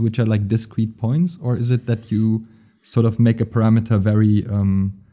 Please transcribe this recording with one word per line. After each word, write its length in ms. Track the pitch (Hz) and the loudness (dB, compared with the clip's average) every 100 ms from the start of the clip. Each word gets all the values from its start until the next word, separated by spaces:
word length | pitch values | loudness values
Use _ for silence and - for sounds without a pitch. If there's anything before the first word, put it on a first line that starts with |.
| 113 | -2
which 120 | 113 | 0
are, 80 | 110 | 0
like, 100 | 107 101 110 | 0 0 -2
discrete 380 | - - 110 - 113 | -2 -4 -4 -4 -4
points, 260 | 143 180 - 127 | 0 -2 -4 -6
or 60 | 120 | -2
is 60 | 120 123 | 0 -2
it 60 | 120 | -2
that 100 | 110 - | -6 -2
you 120 | 107 110 110 - _ _ _ | -2 0 -2 -6 _ _ _
sort 220 | - 123 113 | -4 0 0
of 40 | 113 | 2
make 200 | 117 110 | 2 2
a 60 | 110 120 | -2 0
parameter 400 | 110 113 113 107 101 | 2 2 2 0 2
very, 240 | 107 107 104 - 101 | 2 4 2 0 -2
um, 380 | 98 95 98 - - | 0 0 -2 -6 -18